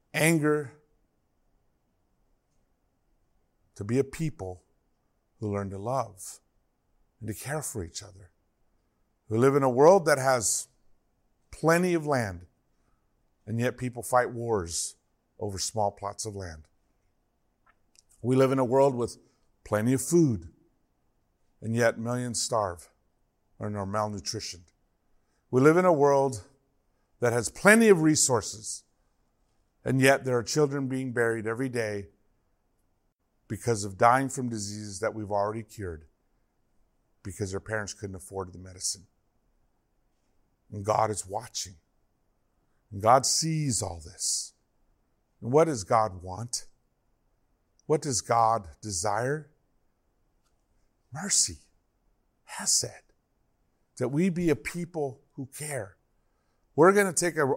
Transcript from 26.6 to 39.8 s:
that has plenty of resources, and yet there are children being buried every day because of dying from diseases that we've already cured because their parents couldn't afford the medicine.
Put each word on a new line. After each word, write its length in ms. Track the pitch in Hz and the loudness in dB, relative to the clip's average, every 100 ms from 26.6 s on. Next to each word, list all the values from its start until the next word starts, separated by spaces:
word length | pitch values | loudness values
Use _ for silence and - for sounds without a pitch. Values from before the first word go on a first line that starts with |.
| _ _ _ _ _ - | _ _ _ _ _ -4
that 140 | 120 | -2
has 160 | 120 110 | 0 -4
plenty 400 | - 196 226 220 | 2 6 8 8
of 140 | 175 | 6
resources, 840 | 156 151 - 117 - 110 107 - _ _ _ _ _ _ _ _ _ _ | 4 2 2 0 -2 -10 -12 -14 _ _ _ _ _ _ _ _ _ _
and 160 | - 131 | -2 4
yet 240 | 135 135 | 6 4
there 140 | 127 123 | 2 -2
are 60 | |
children 420 | 104 151 147 143 131 | 0 0 0 0 -4
being 260 | 131 131 | -6 -4
buried 360 | 117 117 113 107 | 0 0 0 -4
every 200 | 113 135 | -4 -4
day 420 | 120 110 104 95 _ _ _ _ _ _ _ _ _ _ _ _ _ - | -4 -4 -6 -10 _ _ _ _ _ _ _ _ _ _ _ _ _ -12
because 380 | 104 123 107 | -6 -2 -2
of 140 | 101 95 | -4 4
dying 300 | 117 131 135 | 6 6 2
from 200 | 135 123 | -4 -6
diseases 520 | 113 101 104 104 98 | -6 -8 -10 -12 -6
that 140 | 107 | -6
we've 160 | 107 101 | -4 -4
already 320 | 101 104 110 | -2 -2 -4
cured 440 | 110 - 92 80 78 _ _ _ _ _ _ _ _ _ _ _ | -10 -12 -10 -12 -18 _ _ _ _ _ _ _ _ _ _ _
because 280 | 98 92 95 | -14 -8 -6
their 100 | 98 | -6
parents 320 | 107 110 98 | -4 -6 -6
couldn't 240 | - 101 92 | -10 -12 -12
afford 360 | - 98 90 | -10 -8 -8
the 60 | 90 | -12
medicine. 480 | 92 90 - 95 - _ _ _ _ _ _ _ | -18 -10 -8 -8 -14 _ _ _ _ _ _ _